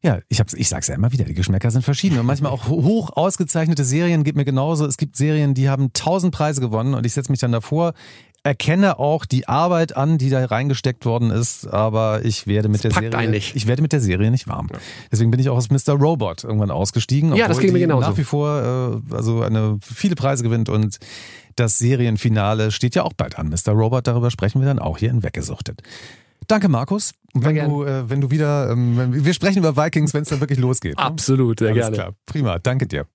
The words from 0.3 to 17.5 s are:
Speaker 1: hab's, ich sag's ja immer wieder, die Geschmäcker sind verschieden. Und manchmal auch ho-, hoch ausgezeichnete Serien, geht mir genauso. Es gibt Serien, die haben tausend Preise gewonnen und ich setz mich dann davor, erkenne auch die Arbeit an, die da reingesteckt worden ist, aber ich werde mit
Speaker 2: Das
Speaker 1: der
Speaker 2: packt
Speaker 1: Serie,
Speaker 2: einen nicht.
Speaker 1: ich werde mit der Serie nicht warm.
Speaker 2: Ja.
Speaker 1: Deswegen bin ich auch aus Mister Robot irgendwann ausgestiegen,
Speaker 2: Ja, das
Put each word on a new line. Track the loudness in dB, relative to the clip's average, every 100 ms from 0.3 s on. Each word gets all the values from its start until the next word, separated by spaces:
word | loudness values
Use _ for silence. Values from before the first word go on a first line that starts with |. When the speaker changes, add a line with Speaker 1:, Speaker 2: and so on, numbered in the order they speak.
| -2
Speaker 1:
hab's, | -2
ich | 0 -2
sag's | -2 -4
ja |
immer | 0 0
wieder, | 0 -2
die |
Geschmäcker | -2 0 2 2
sind | 0
verschieden. | 0 0 2 2
Und | 2
manchmal | 0 -2
auch | -2 -2
ho-, | 2
hoch | 2 2 0 0
ausgezeichnete | 0 0 0 0 2 2
Serien, | 0 2 2 2
geht | 2 0
mir | 0
genauso. | 0 0 0 0
Es | 0
gibt | -4 0
Serien, | 0 2 2 2
die | 2
haben | 2 0
tausend | 0 0 2 0
Preise | 0 -2 0
gewonnen | -2 -2 0
und | 0 -2
ich |
setz | -2 -2
mich | 0
dann | 0
davor, | -2 -2 0 0 -2 -18 -20 -20 _
erkenne | -4 -2 0 4 2 2
auch | 0 0 0
die | -2 0
Arbeit | 0 2 2 0 0
an, | 0 2
die | 2
da | 2 0
reingesteckt | 0 0 0 -2 -2 -2
worden | 0 2
ist, | 2 0 -2 -2
aber | 0 0 2 0 0
ich | -2 -4 0
werde | 0 2
mit | 2
Speaker 2:
Das |
Speaker 1:
der | 2
Speaker 2:
packt | 0 0
Speaker 1:
Serie, | -2
Speaker 2:
einen | 0
nicht. | 0 -2 -2
Speaker 1:
ich | 0
werde | 0
mit | 2
der | 2
Serie | 2 2 2
nicht | 2 -2
warm. | -8 -8
Speaker 2:
Ja. | -10 -14 -20 -4
Speaker 1:
Deswegen | 0 2
bin | 2
ich | 2
auch | 0
aus | 0
Mister | 0 2
Robot | 2 2 2 -4 -6
irgendwann | -4 -2 0
ausgestiegen, | 0 -2 -2 0 0 2
Speaker 2:
Ja, | 2
das | 2